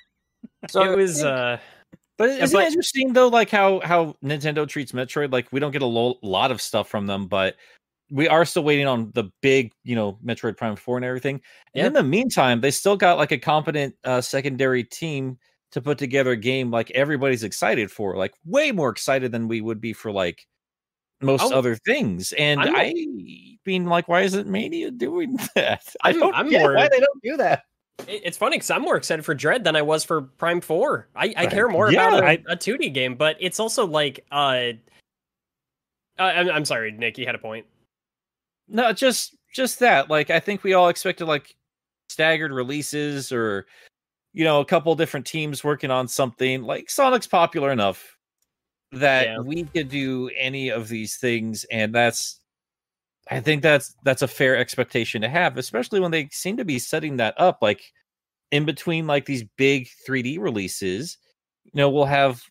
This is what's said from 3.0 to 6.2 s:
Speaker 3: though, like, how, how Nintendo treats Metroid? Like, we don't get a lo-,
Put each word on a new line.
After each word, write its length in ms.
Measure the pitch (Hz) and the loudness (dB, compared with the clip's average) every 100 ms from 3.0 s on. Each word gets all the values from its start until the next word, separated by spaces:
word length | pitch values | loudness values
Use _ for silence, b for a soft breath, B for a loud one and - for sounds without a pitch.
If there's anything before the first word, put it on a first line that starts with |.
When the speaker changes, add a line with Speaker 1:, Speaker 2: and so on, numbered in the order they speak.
| 262 | 2
Speaker 3:
though, 160 | 247 254 | 6 6
like, 220 | 233 214 | 6 4
how, 300 | 208 196 190 | 4 4 2
how 360 | 160 175 160 - | 2 2 2 -2
Nintendo 420 | 139 147 151 151 151 | -4 -2 -2 -2 -2
treats 260 | 151 135 | -4 -6
Metroid? 380 | 123 127 151 143 | -6 -4 -4 0
Like, 140 | 127 - | -2 -2
we 80 | 139 | -2
don't 120 | 143 | -2
get 100 | 139 | 0
a 40 | 127 | 0
lo-, 320 | 117 123 123 | 2 0 -2